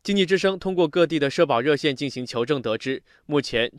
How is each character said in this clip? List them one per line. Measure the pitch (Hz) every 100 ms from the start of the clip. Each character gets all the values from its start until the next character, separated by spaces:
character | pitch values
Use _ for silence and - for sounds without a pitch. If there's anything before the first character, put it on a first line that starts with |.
经 | - 202
济 | 180
之 | 185
声 | 196 190
通 | 190
过 | 185 160
各 | 180 165
地 | 160
的 | 139
社 | 151 160
保 | 120
热 | 135 143
线 | 151
进 | 131 143
行 | 127 123
求 | 120 135
证 | 143
得 | 113 110
知， | 131 131 _ _ -
目 | 147
前 | 131 - 120